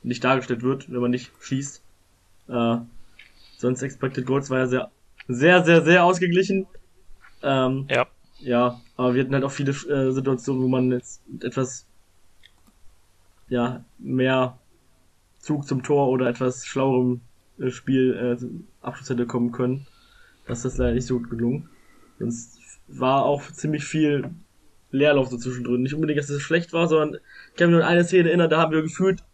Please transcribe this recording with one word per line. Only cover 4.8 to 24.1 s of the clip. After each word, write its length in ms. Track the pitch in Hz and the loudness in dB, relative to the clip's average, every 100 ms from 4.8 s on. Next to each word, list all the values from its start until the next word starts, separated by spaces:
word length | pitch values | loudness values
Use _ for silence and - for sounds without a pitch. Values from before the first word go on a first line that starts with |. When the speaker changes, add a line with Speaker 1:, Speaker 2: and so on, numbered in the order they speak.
| - _ _ _ - | -4 _ _ _ -8
Speaker 1:
sehr, 360 | 123 156 180 | 2 6 6
sehr, 200 | 165 165 | 8 6
sehr 200 | 151 180 | 8 6
ausgeglichen. 640 | 175 180 180 175 196 190 190 - - _ - - - - | 6 4 2 2 2 -2 -4 -14 -20 _ -20 -20 -20 -6
Ähm, 420 | 139 135 131 135 139 | 0 2 0 -2 -2
Speaker 2:
Ja. 160 | 123 123 _ _ - | -2 -2 _ _ -14
Speaker 1:
ja, 420 | 127 120 123 120 - - | -2 2 2 -2 -16 -2
aber 160 | 127 | 0
wir 80 | 123 | 0
hatten 140 | 131 | 0
halt 80 | 135 | -2
auch 80 | 135 | -2
viele, 200 | 139 139 | -2 -4
äh, 400 | 139 - 143 131 | -4 -2 0 0
Situationen, 520 | 131 135 127 139 131 | 0 -2 -2 -2 -2
wo 40 | 127 | 0
man 240 | 127 127 | 2 0
jetzt 300 | 123 - - - | -2 -6 -20 -18
mit 140 | - | -12
etwas, 420 | 123 139 127 - _ - _ _ - _ - _ _ _ - _ _ _ _ _ - | -6 -4 -4 -6 _ -20 _ _ -20 _ -20 _ _ _ -20 _ _ _ _ _ -6
ja, 360 | 123 123 131 - - | -2 -2 -6 -16 -16
mehr 600 | 135 131 131 131 127 - _ _ _ _ _ _ _ _ | -6 0 2 2 0 -6 _ _ _ _ _ _ _ _
Zug 260 | - 151 143 | -6 -6 -2
zum 160 | 135 | -6
Tor 260 | 131 143 135 | 0 2 2
oder 180 | 131 123 | 2 0
etwas 380 | 120 127 - | -2 -4 -4
schlauerem, 560 | - 135 135 127 127 123 - _ _ - | -8 -2 0 2 0 -2 -10 _ _ -6
äh, 100 | 131 | -6
Spiel, 440 | 123 - 131 127 | -6 -2 2 2
äh, 220 | 117 123 120 | 0 -2 -4
zum 300 | 123 - - _ | -6 -12 -18 _
Abschluss 280 | - 135 - | -14 -14 -6
hätte 160 | 120 | -4
kommen 260 | 120 123 120 | -2 -2 -2
können. 360 | 120 123 139 139 _ _ - - _ - | -2 -2 -4 -10 _ _ -20 -20 _ -10
Das 180 | 120 | -6
ist 120 | 127 - | -6 -2
leider 160 | 123 | 0
nicht 120 | 120 | 0
so 140 | 120 123 | -2 -4
gut 100 | 117 | -4
gelungen. 400 | 117 117 143 - - _ - - _ | -4 -2 -2 -8 -20 _ -20 -20 _
Sonst 400 | 113 117 - - - - - | -8 -8 -14 -20 -20 -20 -20
war 380 | 139 127 135 | -4 2 2
auch 180 | 131 139 - | 2 0 -4
ziemlich 340 | - 151 147 | -8 -4 -4
viel 460 | - 156 151 | -4 0 2